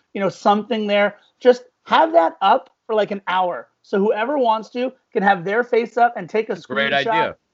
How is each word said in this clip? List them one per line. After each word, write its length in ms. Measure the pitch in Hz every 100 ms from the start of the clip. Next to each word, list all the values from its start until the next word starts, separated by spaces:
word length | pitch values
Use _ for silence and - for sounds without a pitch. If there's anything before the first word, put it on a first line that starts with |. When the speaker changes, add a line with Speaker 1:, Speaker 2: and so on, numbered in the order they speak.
| _
Speaker 1:
you 80 | 208
know, 80 | 190
something 580 | - 214 208 208 226 208
there? 300 | 202 202 - _ _
Just 240 | 247 240 - _
have 280 | - 233 320
that 240 | 165 165 -
up 280 | 196 262 - _ -
for, 80 |
like, 160 | 214 202
an 120 | 202 -
hour. 420 | 185 180 131 - _
So 160 | _ 202
whoever 400 | 214 208 233 294
wants 300 | 233 220 202
to 220 | 247 254 - _
can 100 | 220
have 220 | 196 190
their 200 | 175 220
face 320 | 240 226 233 240
up 200 | 240 233
and 120 | 170
take 220 | 214 220
a 100 | 175
Speaker 2:
Great 320 | - 127 139
Speaker 1:
screenshot 140 | 139 135
Speaker 2:
idea. 300 | - 107 - _